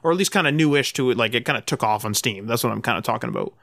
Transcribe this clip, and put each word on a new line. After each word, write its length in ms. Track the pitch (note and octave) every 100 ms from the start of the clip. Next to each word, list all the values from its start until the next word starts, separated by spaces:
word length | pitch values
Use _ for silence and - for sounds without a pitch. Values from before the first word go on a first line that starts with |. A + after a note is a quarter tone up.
or 80 | E3
at 60 | F3+
least 140 | F#3+
kinda 200 | G3 D#3
new-ish 420 | D3+ D#3 C#3+ B2+
to 160 | - B2+
it. 80 | A#2+
Like, 160 | A2+
it 100 | A#2
kinda 180 | - A#2
took 220 | - D3
off 220 | A2 G#2+ G#2+
on 80 |
Steam. 320 | G2+ A#2+ F#2+ A2
That's 180 | A#2
what 80 | B2
I'm 100 | G#2+
kinda 200 | A#2+ F#2
talking 300 | - A#2 -
about. 220 | G#2+ - -